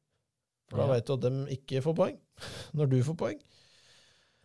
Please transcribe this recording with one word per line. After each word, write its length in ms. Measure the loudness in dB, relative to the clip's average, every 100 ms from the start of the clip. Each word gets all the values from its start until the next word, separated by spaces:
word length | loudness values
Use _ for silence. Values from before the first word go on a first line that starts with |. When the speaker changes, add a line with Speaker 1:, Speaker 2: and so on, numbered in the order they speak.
| _ _ _ _ _ _ -8
Speaker 1:
For 80 | 0
da 80 | 2
Speaker 2:
Ja. 60 |
Speaker 1:
vet 120 | 2 0
du 60 |
at 60 | 0
dem 260 | 0 0 -4
ikke 340 | -6 -4 -2
får 140 | 0
poeng, 240 | 2 0 -2 _ -18
<laughs> 380 | -14 -14 -8
når 160 | 0 4
du 120 | 4
får 140 | 2 0
poeng. 240 | -4 -6 _ _ _ _ _ -20 _ _ _ _